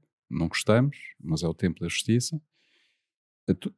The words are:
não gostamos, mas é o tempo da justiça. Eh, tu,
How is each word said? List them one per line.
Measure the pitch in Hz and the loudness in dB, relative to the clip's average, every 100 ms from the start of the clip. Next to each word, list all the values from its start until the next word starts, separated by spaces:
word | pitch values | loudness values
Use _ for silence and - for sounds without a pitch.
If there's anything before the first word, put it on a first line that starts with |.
| _ _ - | _ _ -8
não | 73 82 | -2 -2
gostamos, | - - 113 139 - - - | -2 4 4 4 -2 -16 -12
mas | 73 78 | -4 -2
é | 82 | -2
o | |
tempo | - 92 - | 0 -2 -2
da | 85 | -4
justiça. | - - 117 - 156 _ _ _ _ _ _ _ _ _ _ - | -4 2 2 0 -6 _ _ _ _ _ _ _ _ _ _ -2
Eh, | 90 | -2
tu, | - | -2